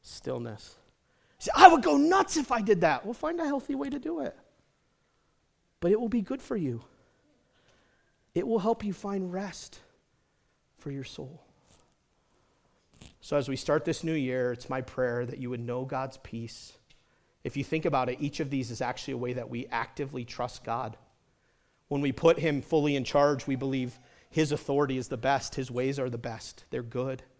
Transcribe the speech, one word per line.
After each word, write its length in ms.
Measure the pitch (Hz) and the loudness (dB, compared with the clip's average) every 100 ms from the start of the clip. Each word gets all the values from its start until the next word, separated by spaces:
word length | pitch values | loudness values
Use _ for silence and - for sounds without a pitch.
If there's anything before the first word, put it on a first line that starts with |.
Stillness. 720 | - - - 127 117 107 - - _ _ _ _ _ _ | -18 -12 -8 -6 -8 -12 -18 -20 _ _ _ _ _ _
You 60 | |
say, 60 | - | -2
"I 140 | - 370 | 12 12
would 140 | 330 | 12
go 140 | 320 285 | 6 4
nuts 400 | 302 381 370 320 | 6 4 4 0
if 160 | 262 | 0
I 80 | 240 | 0
did 220 | 202 190 | 4 6
that." 220 | 165 131 | 6 2
Well, 100 | 196 | -2
find 260 | 233 302 339 | -4 -4 -2
a 60 | 311 | -2
healthy 280 | 277 - | -2 -4
way 160 | 277 285 | -6 -4
to 80 | 277 | -6
do 220 | 302 330 | -6 -6
it. 160 | 269 - _ _ _ _ _ _ _ _ _ _ _ _ _ _ | -6 -8 _ _ _ _ _ _ _ _ _ _ _ _ _ _
But 120 | 170 | 2
it 80 | 214 | 2
will 80 | 240 | 2
be 140 | 233 | -2
good 200 | 190 262 | -2 -6
for 140 | - 233 | -4 -2
you. 260 | 147 117 - _ _ _ _ _ _ _ _ _ _ _ _ _ _ | -2 -4 -10 _ _ _ _ _ _ _ _ _ _ _ _ _ _
It 120 | 180 240 | -4 0
will 140 | 226 | 0
help 220 | 202 226 | 2 0
you 100 | 208 | -2
find 400 | 185 202 196 185 | -6 -4 -4 -4
rest 480 | 185 196 - - - - _ _ _ _ _ _ _ _ _ | -6 -8 -10 -16 -20 -20 _ _ _ _ _ _ _ _ _
for 120 | 151 | -12
your 140 | 139 | -10
soul. 380 | 127 - 135 165 _ _ _ - _ _ _ _ _ _ _ _ _ _ _ _ - _ | -10 -12 -14 -16 _ _ _ -20 _ _ _ _ _ _ _ _ _ _ _ _ -20 _
So 160 | - 147 | -2 -2
as 120 | 131 | -2
we 80 | 131 | -4
start 280 | - 151 | 0 0
this 180 | 151 156 | 0 -4
new 120 | 165 | -2
year, 380 | 160 127 127 123 | -2 -2 0 -2
it's 180 | 120 - | -4 -6
my 100 | 131 | -6
prayer 460 | 123 - 127 120 123 | -6 -2 -2 0 -4
that 120 | 139 | -6
you 120 | 123 | -8
would 100 | 123 | -6
know 240 | 117 123 | -6 -6
God's 320 | 135 135 135 - | -4 -6 -6 -10
peace 560 | - 117 113 - - - _ - _ _ _ _ | -12 -10 -10 -14 -20 -20 _ -20 _ _ _ _
if 120 | - 139 | -6 -6
you 80 | |
think 200 | - 160 | -2 -2
about 240 | 160 143 127 | 0 0 0
it, 100 | 131 | -2
each 200 | 147 - | -6 -4
of 100 | 143 | -2
these 200 | 135 117 | -2 -4
is 100 | 113 | -4
actually 340 | 123 127 - | -4 -6 -8
a 40 | 127 | -6
way 140 | 123 | -4
that 180 | 123 117 | -6 -6
we 160 | 120 - | -8 -4
actively 580 | 120 117 - 139 135 | -4 -4 -6 -8 -8
trust 400 | 117 - 120 - | -10 -6 -8 -8
God. 320 | - 117 117 110 _ _ _ _ _ _ _ _ _ | -6 -4 -6 -10 _ _ _ _ _ _ _ _ _
When 120 | 143 | -2
we 120 | 143 | -2
put 260 | - 165 165 | 4 4 6
him 240 | 156 143 | 2 0
fully 340 | - 160 147 139 | 2 2 2 0
in 80 | |
charge, 420 | 120 143 143 135 - | 2 4 6 4 -2
we 100 | 131 | -2
believe 420 | 135 131 123 - - - _ | 0 -2 -4 -8 -20 -20 _
his 220 | - 156 | 0 0
authority 440 | 143 - 143 143 131 | 0 0 0 2 0
is 120 | 120 | -4
the 80 | 123 | -2
best. 400 | 131 139 - - | 0 0 0 -6
His 140 | 127 | -4
ways 280 | 120 135 139 | -2 -2 -2
are 100 | 127 | -4
the 100 | 117 | -6
best. 460 | 120 113 - - - | -8 -10 -14 -18 -8
They're 120 | - | -8
good. 400 | 120 123 131 131 - | -6 -6 -4 -6 -12